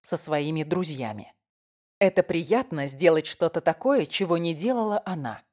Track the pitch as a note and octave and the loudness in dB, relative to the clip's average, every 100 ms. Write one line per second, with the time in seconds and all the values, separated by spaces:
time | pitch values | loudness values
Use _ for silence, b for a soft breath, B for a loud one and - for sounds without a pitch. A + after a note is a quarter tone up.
0 | - E3 - D3+ D3 D#3+ D3+ F3+ F3+ C#3 | -6 -8 -2 -2 0 -2 -2 -2 -2 -6
1 | A#2 G#2+ - _ _ _ _ _ _ _ | -8 -10 -14 _ _ _ _ _ _ _
2 | F#3+ F#3 F3+ E3+ D3+ A3+ B3+ D#3 C#3 C3+ | 2 4 2 0 0 0 0 -4 -6 2
3 | E3+ D#3+ D#3 - E3 E3+ E3 D#3+ B3+ C#4 | 4 4 0 -2 0 2 0 0 2 2
4 | D3+ - F#3 E3+ E3+ D#3+ G#3 B3 A3 G#3 | 0 -2 0 2 0 -2 -2 0 0 -2
5 | - F3+ B2+ G#2 _ | -4 -6 -6 -10 _